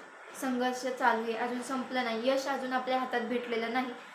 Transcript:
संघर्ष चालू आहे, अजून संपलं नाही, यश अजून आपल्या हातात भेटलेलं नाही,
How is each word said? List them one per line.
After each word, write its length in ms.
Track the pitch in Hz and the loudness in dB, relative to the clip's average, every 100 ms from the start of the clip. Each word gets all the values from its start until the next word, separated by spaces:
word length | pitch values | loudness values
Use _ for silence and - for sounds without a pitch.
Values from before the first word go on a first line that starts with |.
| - - - - | -14 -18 -16 -6
संघर्ष 460 | 269 247 254 247 262 | -2 2 2 0 -2
चालू 360 | 254 254 226 | 2 4 4
आहे, 100 | 226 | 2
अजून 300 | 226 247 247 | 0 -2 -2
संपलं 420 | 240 262 233 254 | -2 -4 -2 0
नाही, 260 | 233 226 247 | 0 2 4
यश 160 | 269 285 | 4 2
अजून 260 | 269 254 | -2 0
आपल्या 260 | 254 254 254 | 0 2 2
हातात 220 | 254 240 | 2 0
भेटलेलं 520 | 220 240 - 233 226 | 0 0 0 -2 0
नाही, 160 | 247 254 - - | 0 -2 -4 -12